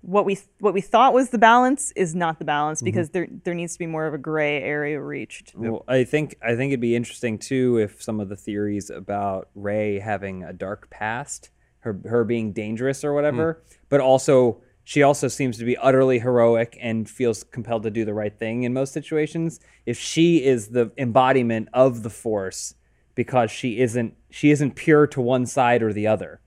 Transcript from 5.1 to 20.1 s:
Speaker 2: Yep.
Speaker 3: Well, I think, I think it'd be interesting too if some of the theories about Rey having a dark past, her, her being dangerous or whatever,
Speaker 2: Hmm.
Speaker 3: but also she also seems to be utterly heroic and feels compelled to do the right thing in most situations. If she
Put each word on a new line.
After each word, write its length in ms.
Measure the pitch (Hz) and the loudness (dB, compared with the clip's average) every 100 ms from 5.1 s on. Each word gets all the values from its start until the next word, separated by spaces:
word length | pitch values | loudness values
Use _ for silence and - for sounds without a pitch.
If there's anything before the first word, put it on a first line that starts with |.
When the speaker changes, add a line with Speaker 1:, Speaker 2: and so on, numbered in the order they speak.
| 139 110 - - | -10 -10 -16 -20
Speaker 2:
Yep. 160 | - 113 | -10 -6
Speaker 3:
Well, 140 | 110 - | -6 -2
I 160 | 131 | 0
think, 320 | 123 151 147 - | 2 -2 -4 -6
I 120 | 113 | -4
think 160 | 117 135 | -2 -2
it'd 100 | 135 | -2
be 140 | 117 117 | 0 -2
interesting 420 | 117 - 120 107 | -4 -6 -6 -6
too 400 | - 131 127 120 | -4 -2 0 0
if 240 | 104 _ | -2 _
some 180 | - 107 | -8 -6
of 80 | 98 | -6
the 80 | 101 | -10
theories 520 | - 101 104 104 90 | -8 -4 -4 -4 -8
about 580 | - 95 101 101 95 - 101 | -14 -8 -6 -4 -6 -10 -10
Rey 420 | 101 107 107 101 | -4 -2 -2 -4
having 460 | 107 101 98 92 | -4 -6 -6 -10
a 80 | 85 | -12
dark 380 | 90 95 104 - | -10 -10 -10 -14
past, 600 | - 107 120 143 - _ _ _ _ | -8 -6 -6 -10 -16 _ _ _ _
her, 180 | 117 95 101 | -10 -8 -2
her 140 | 120 | 0
being 280 | 107 117 110 | 0 -2 -2
dangerous 500 | 104 107 110 131 135 | -6 -8 -4 -4 -4
or 100 | 147 | -2
whatever, 480 | 143 147 123 160 160 _ | 0 0 0 -4 -4 _
Speaker 2:
Hmm. 60 | _ _ | _ _
Speaker 3:
but 120 | 143 | 2
also 600 | 131 131 - 135 123 - _ _ | 4 4 6 4 4 0 _ _
she 180 | - 151 | -4 4
also 240 | 139 143 135 | 4 4 -2
seems 320 | - 135 110 | -2 -4 -2
to 60 | |
be 120 | 117 123 | -4 2
utterly 420 | 131 131 131 123 | 4 6 4 2
heroic 580 | 120 123 117 117 117 - | 2 4 4 4 0 -4
and 300 | 117 113 107 | -6 -4 -6
feels 320 | - 123 110 | -2 -2 -2
compelled 400 | - - 113 117 | -8 -14 -6 -4
to 80 | 110 | -4
do 140 | 107 | -4
the 100 | 107 | -4
right 240 | 104 104 104 | -4 -6 -6
thing 240 | 110 117 | -6 -4
in 100 | 123 | -2
most 200 | 127 135 | -2 -4
situations. 680 | 160 139 156 151 165 165 - _ _ - | -6 -4 -4 -2 -4 -6 -6 _ _ -8
If 120 | 120 | -8
she 460 | - | -4